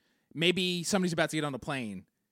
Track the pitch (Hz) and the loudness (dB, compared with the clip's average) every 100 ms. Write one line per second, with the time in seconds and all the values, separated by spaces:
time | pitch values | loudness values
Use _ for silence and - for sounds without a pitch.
0 | _ _ _ 143 170 180 180 175 160 202 | _ _ _ 0 2 4 0 0 0 2
1 | 180 170 156 156 147 127 - 139 113 95 | 2 2 0 0 -2 -4 -6 -6 -6 -10
2 | - _ _ | -14 _ _